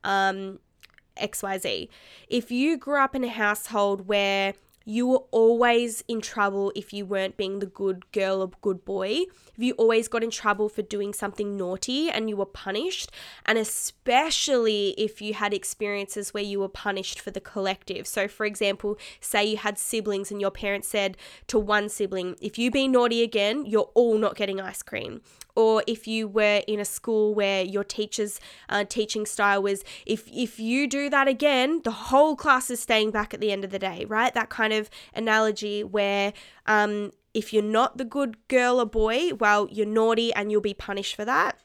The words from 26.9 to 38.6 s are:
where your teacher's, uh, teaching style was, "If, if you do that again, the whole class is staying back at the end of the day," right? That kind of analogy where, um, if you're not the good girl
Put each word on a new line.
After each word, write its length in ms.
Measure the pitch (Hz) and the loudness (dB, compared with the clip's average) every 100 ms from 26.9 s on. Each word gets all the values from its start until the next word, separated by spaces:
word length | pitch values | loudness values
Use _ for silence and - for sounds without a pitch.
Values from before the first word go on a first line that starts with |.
| - - 220 214 214 | -6 0 2 2 2
where 260 | 196 196 | 2 2
your 220 | 185 196 | 0 -2
teacher's, 560 | 202 - 214 - 208 - - - - | -4 -4 -4 -2 -4 -6 -16 -20 -4
uh, 160 | 202 208 | -2 -2
teaching 400 | - 214 220 214 | -2 -2 -2 -6
style 360 | - 202 202 | 0 2 4
was, 220 | 196 196 - - - | 2 -2 -6 -16 -4
"If, 240 | 220 - | -4 -4
if 300 | - 247 - | -6 -6 -4
you 260 | 220 254 285 | -2 0 0
do 220 | 277 285 | -2 0
that 180 | 277 269 | 2 2
again, 540 | 262 294 269 262 320 | 2 2 4 2 0
the 80 | 233 | -2
whole 460 | 226 - 269 311 277 | -6 2 6 6 4
class 340 | 311 254 254 | 2 2 0
is 80 | 240 | -8
staying 320 | - 226 214 | 0 2 2
back 220 | 214 208 | 0 -4
at 80 | 190 | -4
the 100 | 208 | -2
end 140 | 196 196 | -2 -4
of 40 | |
the 80 | 190 | -4
day," 280 | 190 190 208 | -6 -6 -4
right? 260 | 214 247 | 0 0
That 160 | 240 220 | 0 -4
kind 220 | - 220 | -2 0
of 180 | 214 214 - - | 0 -2 -12 -12
analogy 720 | - 220 214 220 208 208 208 | -6 2 4 4 0 -4 -6
where, 480 | 208 202 202 202 202 202 - - - | -2 0 2 2 0 -4 -20 -12 2
um, 440 | 214 208 208 208 - _ | 4 4 0 -6 -10 _
if 180 | 220 214 | -6 0
you're 120 | 214 | 0
not 340 | 214 220 262 247 | 2 4 2 0
the 80 | 247 | -6
good 320 | 277 269 220 _ | -2 -2 -4 _
girl 320 | 254 | 2